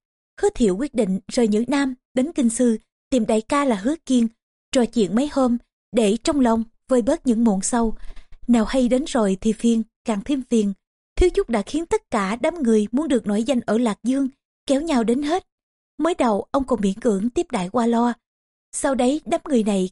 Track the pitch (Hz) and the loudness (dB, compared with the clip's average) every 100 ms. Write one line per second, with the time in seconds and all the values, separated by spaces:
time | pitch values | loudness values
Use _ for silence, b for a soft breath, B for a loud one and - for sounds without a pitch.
0 | _ _ _ - 403 - 226 185 285 - | _ _ _ -4 -2 2 0 0 -4 -2
1 | 202 185 - - 233 208 240 277 269 254 | -2 -4 -4 0 2 0 0 0 -2 -6
2 | _ 254 277 330 240 226 247 214 _ _ | _ -4 -2 0 0 2 0 0 _ _
3 | _ 254 220 220 - 285 277 208 214 320 | _ 0 2 0 0 0 0 0 -2 -4
4 | - 254 226 - _ _ _ 269 226 240 | 0 2 0 -4 _ _ _ 0 0 0
5 | 185 214 294 277 254 240 - _ _ 220 | 0 0 0 0 2 0 -6 _ _ 0
6 | 208 226 - 294 247 226 226 _ - 254 | 2 2 0 2 2 2 -2 _ -2 0
7 | 220 311 262 220 233 190 - 240 226 b | 2 0 0 2 2 2 0 0 -2 b
8 | b b b b - 240 208 269 247 254 | b b b b 0 2 2 0 2 0
9 | 320 254 202 190 220 208 233 226 220 _ | 0 0 0 0 -2 0 2 0 -2 _
10 | - 208 - 277 254 233 202 196 _ _ | -6 -4 -4 -4 0 0 0 -4 _ _
11 | _ - 359 392 403 226 - 294 339 440 | _ 0 2 2 -2 -2 -2 -6 -2 -4
12 | - 226 190 233 311 339 233 220 208 247 | -2 -4 -2 -2 -4 -2 2 2 2 -2
13 | 311 254 208 208 233 247 - 220 240 196 | 0 -2 0 -2 0 -2 0 0 0 -2
14 | 226 262 269 - _ _ - 269 330 269 | -2 -2 -2 -8 _ _ -2 -2 0 0
15 | 220 240 294 359 - _ _ _ _ - | 0 0 -2 -4 -6 _ _ _ _ -4
16 | 311 349 262 202 - 277 269 247 196 196 | -2 0 0 0 -2 -4 -2 0 -2 -2
17 | 247 196 226 - 349 208 180 247 233 233 | -2 0 -2 -2 -4 -4 -4 -2 0 2
18 | 240 233 _ _ _ _ _ - 294 247 | 0 -2 _ _ _ _ _ -4 -2 0
19 | 247 302 - 330 - 254 214 196 185 | 0 0 -2 -4 0 0 2 0 -2